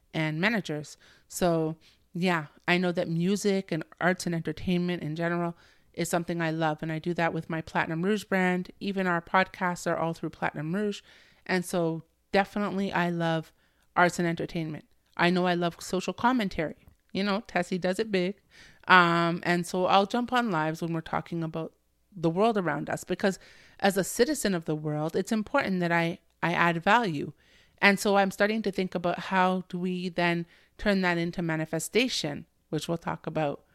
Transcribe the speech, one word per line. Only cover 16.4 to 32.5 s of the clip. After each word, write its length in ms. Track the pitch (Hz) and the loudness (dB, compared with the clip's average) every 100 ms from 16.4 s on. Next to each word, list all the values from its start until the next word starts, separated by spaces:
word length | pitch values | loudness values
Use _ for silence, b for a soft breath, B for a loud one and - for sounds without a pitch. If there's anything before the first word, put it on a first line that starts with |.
| 196 - 151 - - - _ | 0 -2 -6 -8 -20 -20 _
You 120 | 190 | -4
know, 180 | 202 196 - | -2 -2 -2
Tessie 320 | - 175 185 | -4 -2 -2
does 200 | 180 185 | -2 -2
it 140 | 226 | 0
big. 240 | 190 180 202 _ B B B - | 0 0 -4 _ B B B 6
Um, 520 | 185 170 170 170 175 | 8 8 4 2 0
and 240 | - 175 170 | 0 0 0
so 200 | 185 180 | 0 4
I'll 200 | 196 202 | 4 4
jump 260 | 240 240 | 0 0
on 180 | 247 233 | 0 0
lives 300 | 160 156 160 | 0 0 -2
when 120 | 170 | -4
we're 80 | 165 | -4
talking 420 | - 165 - 170 | -4 -6 -4 -4
about 300 | 160 160 160 - _ _ _ 190 | -4 -6 -8 -12 _ _ _ -2
the 140 | 165 | 0
world 260 | 170 226 214 | 2 2 2
around 340 | 170 147 156 | 0 -2 -4
us, 140 | - | -6
because 340 | - 180 185 185 B B B B | -4 -2 0 -2 B B B B
as 180 | 196 190 | 0 0
a 80 | |
citizen 500 | 175 - 240 285 208 | -2 0 0 2 -2
of 100 | 180 | -2
the 100 | 165 | -2
world, 400 | 156 151 151 156 | -4 -4 -4 -2
it's 180 | 185 185 | -2 -2
important 480 | 220 208 277 269 185 | -4 0 -2 0 0
that 120 | 175 | 0
I, 260 | 170 170 180 _ _ | 0 0 -4 _ _
I 100 | 160 | -2
add 300 | - 170 170 | 2 2 2
value. 500 | 196 226 220 147 - - b b b b | 2 2 2 -4 -6 -10 b b b b
And 200 | 202 196 | 4 4
so 180 | 214 196 | 4 4
I'm 140 | 196 | 2
starting 320 | - 202 220 | 2 0 0
to 100 | 208 | -2
think 220 | 185 185 | -2 -2
about 240 | 180 175 175 | -2 -2 -4
how 460 | - 190 185 185 - | 0 2 4 2 -4
do 100 | 175 | -6
we 300 | 185 180 180 | -4 -4 -4
then 380 | 175 175 170 170 b b - | 0 0 0 -4 b b -4
turn 260 | 214 196 | 0 2
that 160 | 180 170 | 2 2
into 240 | 170 180 | 0 -2
manifestation, 1040 | 170 156 160 160 - 214 254 - 151 143 - | -2 -2 -2 -4 0 0 0 0 -4 -8 -12